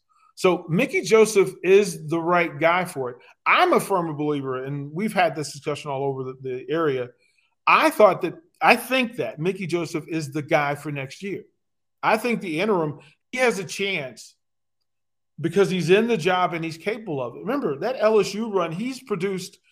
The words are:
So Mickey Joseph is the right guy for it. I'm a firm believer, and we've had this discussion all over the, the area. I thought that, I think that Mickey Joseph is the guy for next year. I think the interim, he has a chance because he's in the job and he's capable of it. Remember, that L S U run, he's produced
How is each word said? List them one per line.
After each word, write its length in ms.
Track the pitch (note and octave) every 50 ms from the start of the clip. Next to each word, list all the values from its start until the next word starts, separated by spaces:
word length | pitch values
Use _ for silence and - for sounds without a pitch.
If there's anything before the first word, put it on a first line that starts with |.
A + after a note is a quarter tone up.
| _ _ _ _ _ _ _
So 320 | - - F#3 F3 - - -
Mickey 340 | D3+ F#3+ C4 - - F#4+ C#4
Joseph 480 | D#3 G#3+ A3 A3 G#3+ G#3+ G3+ F#3 D#3 - - -
is 460 | F3 F#3+ G3+ G#3+ F3+ E3 D#3+ D#3+ D3+
the 100 | D#3 E3+
right 400 | D#3+ E3+ F3 F3 E3+ E3 D3 C#3+
guy 260 | D#3 E3 E3+ F#3 F3+
for 240 | F3+ - C#3 C3 A#2+
it. 60 | B2 - - - _ _ _
I'm 300 | D#3 F#3+ C#4 F4 F#4 D4+
a 60 | A3
firm 340 | - - G3 F#3 E3+ E3 D3+
believer, 480 | C#3 D3+ D3 D3+ C#3+ C3+ C3 C3 B2+ C3
and 260 | C3+ C#3+ C#3+ C#3 C#3+ D3+
we've 220 | E3 G#3+ G#3+ G#3+
had 200 | G3 F3+ D#3+ D3
this 180 | D#3 D3 - -
discussion 380 | C#3+ - D3+ D3 C#3+ - D3+
all 140 | C#3 C3 C#3
over 200 | C#3 C3+ C3 C3
the, 120 | B2+ C3 C3 C3+
the 240 | C3 B2 B2+ - -
area. 380 | D3+ E3 E3 D3+ C3+ B2+ B2 A#2+ - _ _ _ _ _ _ _ _ _ _
I 240 | - E3+ G3+ C#4 D#4
thought 320 | - - G#3+ G3 F3+ - -
that, 120 | E3 - - - _ _ _
I 160 | - - A#3+
think 400 | A#3+ - - B3+ C4 B3+ - -
that 220 | - C3+ A2+ - -
Mickey 280 | D3+ F3+ G3 F#3+ G3
Joseph 400 | D#3 D#3 F3 E3 D3 - D#3 D#3 -
is 240 | E3+ D#3+ D3+ C3+ C3
the 100 | D#3 C#3+
guy 320 | - E3 D3+ D3 C#3+ D3
for 140 | C#3+ - D#3
next 320 | C#3+ C#3+ C3+ C3+ - - F#3+
year. 220 | G3+ F3+ B2 - - _ _ _ _ _ _ _ _ _ _ -
I 140 | D#3 G3+
think 240 | A3+ - B3 A#3 F3+
the 200 | G3+ F3+ D3+ D3+
interim, 400 | F#3+ A3 G#3 F3 D#3+ D3+ C#3+ - - - _ _ _ _ -
he 60 | B3+
has 200 | C4 A#3+ A3 F#3
a 60 | F#3
chance 680 | - - - G3 G3 F#3+ E3+ C#3 B2+ A2+ - - - _ _ _ _ _ _ _ _ _ _ _ _ _ _ _ _ _ _ _ _ _ -
because 280 | C#3+ E3 E3+ G3 G3 E3
he's 220 | F3+ F#3 E3 D3+
in 160 | F#3 G#3 A3+
the 100 | A#3 A#3
job 380 | F#3 D3 F#3 F3+ F3+ F3+ F3 F3
and 100 | E3 E3
he's 140 | E3 D#3 -
capable 420 | - G3+ A3+ B3 A3 G#3+ D3+ C3+
of 140 | B2+ A#2+ -
it. 60 | C#3
Remember, 380 | E3 F#3 C4 C#4+ B3+ F3 C#3 C3+
that 180 | E3+ A3+ C4 B3+
L 220 | A3 G#3+ A3 G#3+
S 120 | F#3 - -
U 160 | G3+ A3+ A3+
run, 220 | G3+ F#3+ E3+ E3 D#3+
he's 300 | F3 A3+ B3+ C4 - -
produced 560 | - G#3+ F3 F3 G3+ F#3+ F3+ F3+ - - _ _ _